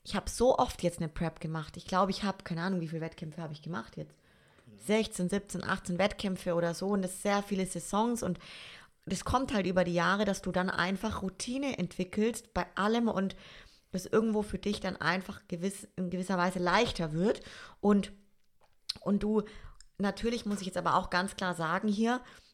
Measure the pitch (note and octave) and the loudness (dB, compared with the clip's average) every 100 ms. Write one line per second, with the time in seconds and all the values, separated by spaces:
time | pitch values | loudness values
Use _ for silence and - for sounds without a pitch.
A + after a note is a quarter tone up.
0 | - G3 - - B3 - B3 - F3 - | -6 -4 -2 2 4 6 2 0 -2 -2
1 | E3 - E3 - D#3 D#3+ D3+ - - F#3 | -4 -2 -4 -2 -6 -6 -8 -12 0 2
2 | F#3+ F#3+ G3+ F#3+ - E3 F3+ F#3 D#3+ D#3+ | 2 2 -2 -4 -6 -2 0 0 -2 -4
3 | E3 - D#3+ E3+ D#3+ D3+ D#3+ G3 - C3+ | -6 -8 -12 -8 -10 -8 -8 -8 -8 -10
4 | - - _ _ _ _ - G#3 - A3 | -12 -16 _ _ _ _ -20 -10 0 0
5 | G#3+ - F3+ G3+ G3+ F3+ - F#3+ - F3 | 0 -2 -2 -2 -4 -6 -4 -4 -2 2
6 | G3+ - G3 F3+ F3+ E3+ E3+ E3+ F#3+ G#3 | 2 2 -4 -2 0 0 0 0 0 0
7 | F#3 - G3+ G3+ G3+ F#3+ F#3 E3+ - G3+ | 0 -2 0 0 0 -2 -2 -4 -2 0
8 | A#3 A#3 F#3 E3+ - - - - - _ | 2 0 -2 -4 -8 -16 -16 -18 -20 _
9 | - F#3 - B3+ C4 G#3+ F3+ F#3 F3 F3 | -6 -4 0 0 2 0 2 2 2 4
10 | E3+ G3+ G#3 F#3+ F#3+ F3+ F#3 - F3 G3 | 4 4 2 0 0 0 2 2 0 0
11 | A3 - F#3+ - - C4+ C#4 - F3 - | -2 -2 -4 -6 -6 -2 -2 -2 -4 -4
12 | F3+ - A3+ A3+ - F3 F3 - G#3 A#3 | -2 2 2 0 -4 -4 -4 0 2 4
13 | A3+ F#3+ F#3+ - - - - - _ F3+ | 2 2 0 -4 -16 -20 -20 -20 _ -8
14 | - A3 A3 G#3+ G#3 G3 G3+ G3+ F#3+ - | 2 4 4 2 0 -2 -2 -2 -4 -2
15 | D#3 F#3 - - - E3+ F#3+ - - - | 0 0 -2 -12 -8 -4 -4 -4 -10 -6
16 | F3+ F3+ F#3 F#3 F3+ F3+ F3 G3 A#3 - | -4 -2 0 2 2 2 4 4 4 2
17 | D#3+ D#3 G#3 - - - - - G3+ G#3 | 0 2 2 2 -4 -16 -18 2 6 6
18 | - - - _ _ _ _ _ - - | 4 -6 -20 _ _ _ _ _ -12 -6
19 | F3+ G3+ G#3 G#3+ G#3 - - - - - | 0 2 2 0 0 -6 -16 -18 -14 -2
20 | G3+ G3 A#3 A#3+ G3+ G3+ F#3 F3+ E3+ D3 | -2 0 -2 -2 -2 -4 -4 -2 2 2
21 | F#3 F3+ G3 - F#3 E3+ D#3+ F#3 G#3+ G3+ | 2 0 0 -2 -2 0 0 0 2 2
22 | A3+ B3+ - - - | 2 2 -4 -20 -20